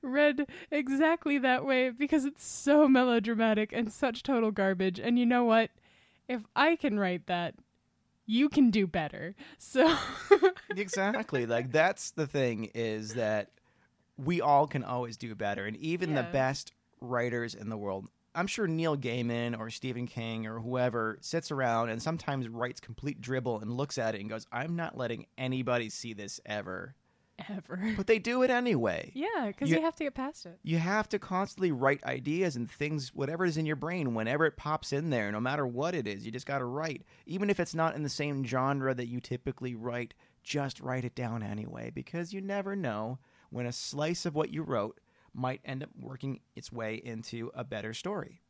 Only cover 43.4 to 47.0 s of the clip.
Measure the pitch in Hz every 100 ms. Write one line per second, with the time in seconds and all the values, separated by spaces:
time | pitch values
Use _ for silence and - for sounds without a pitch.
43.4 | _ 117 120 120 - 139 151 175 175 147
44.4 | 151 147 160 120 104 - _ _ _ -
45.4 | 127 131 - 135 - - 127 131 135 135
46.4 | _ - - 120 110 110